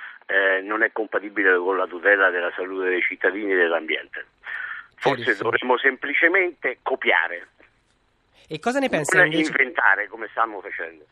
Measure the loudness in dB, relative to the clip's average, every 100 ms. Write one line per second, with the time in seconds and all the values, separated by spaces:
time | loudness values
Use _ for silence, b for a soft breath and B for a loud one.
0 | B B B 2 2 2 0 0 0 0
1 | -4 -4 -4 0 4 4 4 0 -2 0
2 | 4 4 4 2 -2 -4 -6 -4 -2 0
3 | -2 -2 -2 -2 0 2 2 0 -2 -6
4 | -8 -14 -16 _ B B B B B -4
5 | -2 0 0 0 0 0 2 2 2 -2
6 | -2 2 2 2 0 -2 -8 -6 -6 -4
7 | 2 2 0 -4 -14 _ _ _ _ _
8 | _ _ _ _ b -8 -4 -2 0 0
9 | 0 4 4 2 0 0 -2 0 2 2
10 | 0 -8 -8 -2 -2 -4 -10 -10 -12 -14
11 | -20